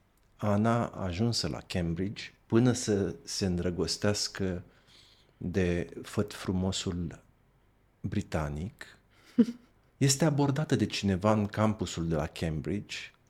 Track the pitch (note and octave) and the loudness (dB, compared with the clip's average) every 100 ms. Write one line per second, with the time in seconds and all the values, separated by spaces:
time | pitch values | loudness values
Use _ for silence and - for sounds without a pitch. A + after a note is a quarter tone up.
0 | _ _ _ _ G#2+ G2+ A2+ A#2 - - | _ _ _ _ 0 2 4 2 0 -4
1 | F#2+ F2 A#2+ A2+ D#2+ A2+ - F#2 E2+ E2 | -4 0 0 0 -2 -6 -4 -2 0 0
2 | F#2+ - - - _ A2+ B2+ B2 - G2 | -4 -6 -12 -18 _ 4 6 4 2 2
3 | F2+ - - - G2 F2 F2+ F2 E2 - | 0 -4 -10 -2 0 0 0 0 -2 0
4 | G#2 G#2 - - F#2+ F2+ - _ _ - | 0 0 -2 -4 -4 -4 -8 _ _ -20
5 | - _ _ _ F#2 F2+ F2+ F2 - - | -20 _ _ _ -2 2 2 2 -2 -8
6 | - - G2+ - - F#2 F#2+ F#2 G2+ F2 | -6 -4 -4 -4 -4 0 0 -2 -4 -4
7 | E2 - - _ _ _ _ _ _ _ | -6 -10 -18 _ _ _ _ _ _ _
8 | G#2+ G#2 - E2 D2+ C#2+ F2+ - - - | -6 -4 -2 -2 -2 -4 -8 -10 -18 -20
9 | _ _ - - A3+ - - _ _ _ | _ _ -2 2 2 0 -18 _ _ _
10 | C3+ C3 E3 C#3 C#3 C#3 D#3 B2 G2+ - | 2 4 2 4 2 2 0 2 2 0
11 | G2 F#2 G#2+ G#2+ G2+ - G#2+ G#2 F#2+ - | 0 2 4 4 2 2 2 2 -4 -2
12 | E2 D#2+ D#2 - E2 D#2 C#2+ G2 - - | 0 0 -2 -4 -4 -2 -4 -4 -6 -12
13 | - - _ | -14 -18 _